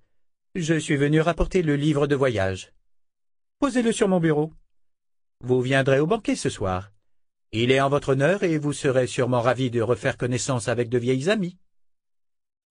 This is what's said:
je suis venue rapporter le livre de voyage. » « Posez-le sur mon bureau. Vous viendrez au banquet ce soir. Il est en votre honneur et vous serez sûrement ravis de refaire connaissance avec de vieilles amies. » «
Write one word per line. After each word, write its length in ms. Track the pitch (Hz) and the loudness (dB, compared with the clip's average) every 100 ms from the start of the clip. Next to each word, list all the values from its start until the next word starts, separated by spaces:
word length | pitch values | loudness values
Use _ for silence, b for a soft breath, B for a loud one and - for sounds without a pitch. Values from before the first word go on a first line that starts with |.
| _ _ _ _ _ 185 | _ _ _ _ _ -6
je 200 | 156 160 | -2 -2
suis 200 | 156 143 | 0 0
venue 240 | 143 156 | 2 2
rapporter 420 | 160 156 170 190 | 2 0 0 0
le 140 | 156 143 | 0 0
livre 320 | 151 143 147 | 2 2 2
de 80 | 143 | 2
voyage. » « 560 | 135 104 95 95 - _ _ _ _ _ _ _ _ - | 2 0 -2 -4 -10 _ _ _ _ _ _ _ _ -4
Posez-le 320 | 277 240 226 | -2 0 0
sur 160 | 208 202 | 2 2
mon 100 | 185 | 2
bureau. 340 | 160 147 156 - _ _ _ _ _ _ _ - | 2 0 -2 -8 _ _ _ _ _ _ _ -10
Vous 180 | 123 127 | -2 0
viendrez 400 | 127 135 135 135 | 2 2 2 2
au 80 | 156 | 2
banquet 260 | 220 - | -2 -2
ce 160 | 254 131 | -2 -4
soir. 400 | - 98 92 98 _ _ _ _ _ - | -4 -4 -4 -8 _ _ _ _ _ -8
Il 180 | 110 120 | -2 2
est 100 | 135 | 2
en 80 | 139 | 2
votre 260 | 143 139 | 0 0
honneur 280 | 135 143 196 | 2 2 2
et 160 | 185 156 | 0 0
vous 140 | 147 | -2
serez 340 | 135 143 127 127 | -2 0 2 0
sûrement 360 | - 123 123 | -2 0 0
ravis 280 | 117 120 131 | 0 0 -2
de 100 | 117 | -2
refaire 360 | 110 117 135 - | -2 -2 -2 -4
connaissance 500 | 123 123 - 127 123 | -4 -4 -2 -4 -2
avec 220 | 120 113 | -2 -2
de 100 | 123 | -2
vieilles 320 | 120 131 156 | 0 -2 0
amies. » « 260 | 220 180 - _ _ _ _ _ _ _ _ _ _ _ | -2 -4 -10 _ _ _ _ _ _ _ _ _ _ _